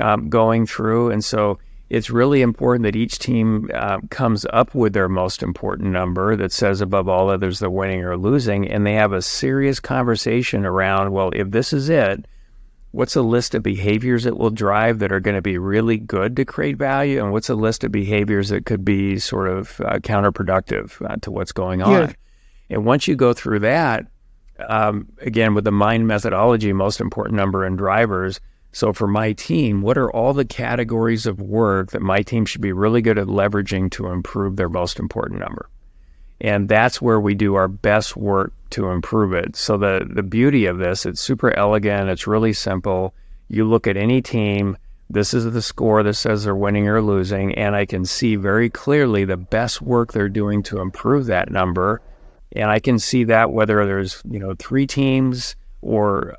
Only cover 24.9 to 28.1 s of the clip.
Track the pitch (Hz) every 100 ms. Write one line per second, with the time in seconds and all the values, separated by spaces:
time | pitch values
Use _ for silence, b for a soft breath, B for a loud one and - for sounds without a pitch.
24.9 | 104 110 - 127 110 113 104 107 101 104
25.9 | 113 113 107 104 95 113 117 107 98 98
26.9 | - 98 - 107 107 98 95 95 92 98
27.9 | 101 113